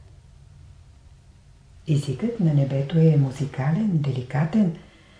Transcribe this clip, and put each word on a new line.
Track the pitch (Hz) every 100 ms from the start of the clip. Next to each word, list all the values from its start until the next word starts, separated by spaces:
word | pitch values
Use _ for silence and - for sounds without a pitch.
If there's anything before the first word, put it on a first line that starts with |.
| - - - - - - - - - - - - - - - - - - -
Езикът | 143 - 127 233 233
на | 165
небето | 143 131 139 143 165
е | 160 143
музикален, | 135 120 127 - 139 180 220
деликатен, | 165 143 123 123 139 160 226 185 160 - _ _